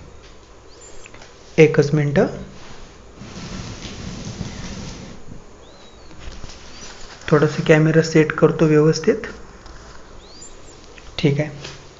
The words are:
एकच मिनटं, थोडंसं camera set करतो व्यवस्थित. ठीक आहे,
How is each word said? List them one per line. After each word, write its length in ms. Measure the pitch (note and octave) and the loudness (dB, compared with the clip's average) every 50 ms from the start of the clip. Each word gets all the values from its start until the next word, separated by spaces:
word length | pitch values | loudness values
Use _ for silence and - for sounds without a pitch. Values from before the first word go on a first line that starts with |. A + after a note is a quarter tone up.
| - - - - - - - - - - - - - - - - - - - - - - - - - - - - - - - | -18 -20 -20 -20 -20 -20 -20 -20 -20 -20 -20 -20 -20 -20 -20 -20 -20 -18 -18 -16 -16 -16 -18 -20 -20 -20 -20 -20 -18 0 6
एकच 360 | - D#3 D3 - D#3 C#3 C#3 D#3 | 6 6 8 8 4 2 4 2
मिनटं, 340 | D3+ C#3+ C#3+ C#3+ F#3 A#3+ - - - - - - - - - - - - - - - - - - - - - - - - - - - - - - - - - - - - - - - - - - - - - - - - - - - - - - - - - - - - - - - - - - - - - - - - - - - - - - - - - - - - - - - - - - - - - - - - - - - - - | 0 0 2 2 2 2 0 -2 -8 -14 -14 -16 -16 -16 -16 -16 -16 -16 -18 -20 -20 -20 -20 -20 -18 -18 -16 -14 -14 -12 -12 -12 -12 -12 -12 -12 -12 -12 -12 -12 -12 -12 -10 -10 -10 -10 -10 -10 -10 -10 -10 -10 -10 -10 -10 -10 -10 -10 -12 -12 -14 -14 -16 -14 -14 -14 -14 -14 -16 -16 -18 -20 -20 -20 -20 -20 -20 -20 -20 -20 -20 -20 -18 -16 -14 -14 -12 -12 -12 -14 -14 -14 -16 -18 -18 -18 -16 -16 -16 -16 -16 -16 -16 -14 -8 0 2
थोडंसं 340 | D#3+ D3 D#3 D3 D3 - D#3+ | 4 4 4 4 0 0 4
camera 340 | - D#3 D3+ D#3 D#3+ D#3 E3 | 6 6 6 6 6 4 4
set 300 | D#3+ D#3+ - D#3+ D3+ D3+ | 4 4 4 4 4 4
करतो 340 | - - E3 D#3 D#3+ - E3 | 2 4 4 4 4 4 4
व्यवस्थित. 640 | D#3 D#3 D3+ D3+ D#3+ D#3+ - - A3 C4+ - - - - - - - - - - - - - - - - - - - - - - - - - - - - - - - - - - - - - - - - | 6 6 6 6 6 4 2 2 0 0 0 -2 -10 -12 -14 -16 -18 -20 -20 -20 -18 -18 -18 -18 -18 -18 -18 -18 -18 -20 -20 -20 -20 -20 -20 -20 -18 -18 -18 -18 -20 -20 -20 -20 -20 -20 -20 -18 -14 -6
ठीक 220 | - - C#3+ C#3 C#3+ | 0 0 2 2 2
आहे, 100 | D3+ D3+ C#3 - - - - - - - - | -2 -4 -6 -14 -14 -16 -16 -16 -20 -20 -20